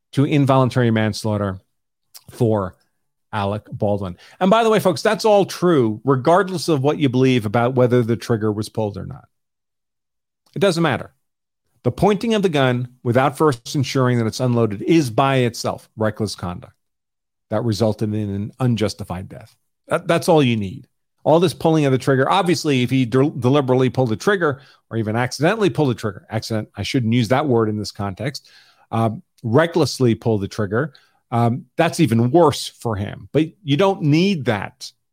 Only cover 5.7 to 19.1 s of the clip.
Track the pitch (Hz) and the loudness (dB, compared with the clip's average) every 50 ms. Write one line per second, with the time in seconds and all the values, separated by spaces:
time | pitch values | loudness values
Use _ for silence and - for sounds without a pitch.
5.7 | 170 139 120 110 107 110 - 135 139 127 120 160 170 190 202 185 185 165 - - | 4 4 2 2 0 -2 0 0 0 2 4 4 4 4 2 0 -4 -4 -2 -2
6.7 | 160 135 127 143 160 170 - 135 117 127 131 131 127 123 104 107 107 120 117 123 | 0 0 0 0 0 0 0 0 2 2 2 2 2 0 0 0 0 0 0 2
7.7 | 135 127 127 120 123 123 117 110 117 104 - - 120 104 107 110 104 107 107 - | 2 2 2 4 4 2 2 0 -2 -4 -2 -2 -2 0 0 -2 -2 -2 -6 -6
8.7 | - 117 110 104 98 92 90 92 90 - - _ _ _ _ _ _ _ _ _ | -6 -6 -6 -6 -6 -8 -12 -14 -14 -16 -20 _ _ _ _ _ _ _ _ _
9.7 | _ _ _ _ _ _ _ _ _ _ _ _ _ _ _ _ - 147 165 202 | _ _ _ _ _ _ _ _ _ _ _ _ _ _ _ _ -4 0 0 0
10.7 | 160 170 170 151 117 92 82 - _ _ _ _ _ _ _ _ _ _ _ _ | 2 2 0 0 0 -2 -6 -12 _ _ _ _ _ _ _ _ _ _ _ _
11.7 | _ _ - 123 - - 175 202 214 185 - 233 220 214 190 190 147 143 135 127 | _ _ -4 -4 0 2 2 2 2 2 0 0 0 2 0 0 2 2 2 2
12.7 | 123 123 123 - - _ - 123 110 131 131 151 127 - 160 151 127 - - - | 2 0 -4 -8 -12 _ -4 0 2 2 2 2 2 2 2 2 2 0 -6 -4
13.7 | - 151 131 - - 139 127 123 123 120 113 110 - - 127 123 120 117 117 107 | -4 -2 -2 0 0 0 2 2 2 0 0 -2 -2 -2 -2 0 2 2 0 0
14.7 | 101 101 - 147 170 165 147 120 107 143 139 135 135 131 123 117 - - - 117 | -2 -4 0 2 2 2 2 2 0 2 2 2 2 2 0 0 -2 -4 -6 -6
15.7 | - - - _ _ 107 107 107 104 - 113 98 - - - 87 87 - - - | -8 -8 -12 _ _ -4 -2 -2 -2 -2 -6 -6 -6 -8 -10 -10 -10 -10 -14 -18
16.7 | _ _ _ _ _ _ _ _ _ _ _ _ _ _ _ _ 110 107 117 117 | _ _ _ _ _ _ _ _ _ _ _ _ _ _ _ _ -4 -2 0 -2
17.7 | 107 92 113 107 104 - 113 104 104 107 107 101 98 101 101 - - - 131 123 | 0 0 0 0 0 -2 -4 -4 -4 -4 -4 -4 -4 -6 -6 -8 -6 -2 0 0
18.7 | 117 98 107 98 - - 92 - | 0 0 0 -2 -4 -6 -10 -10